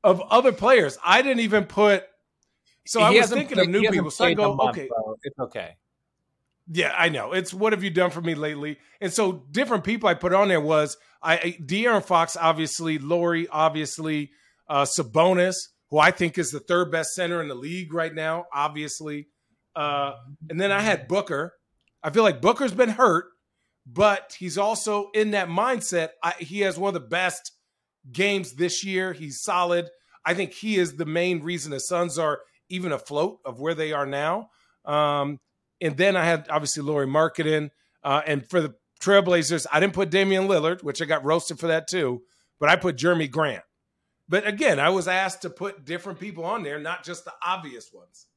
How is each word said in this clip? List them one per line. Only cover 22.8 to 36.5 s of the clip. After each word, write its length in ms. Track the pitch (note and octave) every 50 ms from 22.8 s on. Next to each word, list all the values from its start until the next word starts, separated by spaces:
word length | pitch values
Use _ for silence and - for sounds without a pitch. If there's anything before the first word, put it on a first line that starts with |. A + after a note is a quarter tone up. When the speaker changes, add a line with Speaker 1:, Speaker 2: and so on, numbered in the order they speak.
| B3+ A3+
Speaker 1:
hurt, 360 | G#3+ A3+ C4 A3 E3+ E3+ F3+ - _ _ _ _ _ _ _ _ _ _ _
but 480 | C3 A#2 D3 G3+ G#3 G3+ F#3+ F#3 - - -
he's 200 | F#3 F3+ D3 F#3
also 520 | G3+ G#3+ A3 - - G#3+ G#3 G#3 G3+ G3+ -
in 180 | G#3+ G#3+ G#3+ G#3
that 160 | G3+ F#3 E3+
mindset. 640 | E3+ F3+ A3 B3+ B3+ A3+ - - F3+ F3 D#3+ D#3+ - _ -
I, 120 | E3+ F3 -
he 220 | E3+ C3+ F3 G#3
has 180 | G3 F#3+ E3+ D#3+
one 160 | F#3 G3 F#3
of 60 | E3+
the 80 | B2+ A2+
best 440 | D#3+ F3 F#3 F3+ F3 - _ - _ _ _ _ _ _ _ _ _ _ _ C3+
games 440 | A#2+ D3+ F#3+ G3+ G3+ G3 F3+ B2+ A#2+
this 300 | C3 F3 F3 E3+ - -
year. 280 | G3 F#3+ F#3 F#3 F#3 F3
He's 280 | C#3+ D#3+ D3 C3+ - -
solid. 460 | - F#3+ F3+ F3+ F3 F3 F3 E3+ F3 - _ _ _ _ _ _
I 100 | D#3 F3
think 180 | F3+ G3 D#3 -
he 240 | - - A3 G#3+ F#3+
is 180 | F3+ E3 C#3
the 100 | D3 E3
main 360 | D3+ D#3 E3+ F3 F3+ F3+ E3 C#3+
reason 280 | E3 F3 D#3+ C3+ D#3
the 80 | C#3+ C3+
Suns 380 | - - F3+ F3 F3 F3 C3+ D#3+
are 220 | D#3+ D3+ D3 C3+ - _ _ _ _ _
even 240 | F#3 F#3 F3+ F3 D3
afloat 460 | C3 - - C#3+ D3 E3 G3+ G#3+ _ _
of 160 | C3+ B2 A#2
where 140 | C#3 D#3+ E3
they 180 | D#3 D#3+ D#3 D3+
are 120 | C#3+ C#3+
now. 440 | C3+ C#3 C#3+ D3 D#3 F3 G#3 A3+ _ _ _ _ _ _ _ _
Um, 560 | D3 D3 D3 D3+ D3 D3 C#3+ C#3 C#3+ D3 C#3 _ _ _ _ _ _ _ _
and 160 | F3 D#3+ D3
then 200 | C3+ F3+ G3+ F#3+
I 80 | F#3 D#3+
had, 240 | E3+ E3+ D#3 D3+ -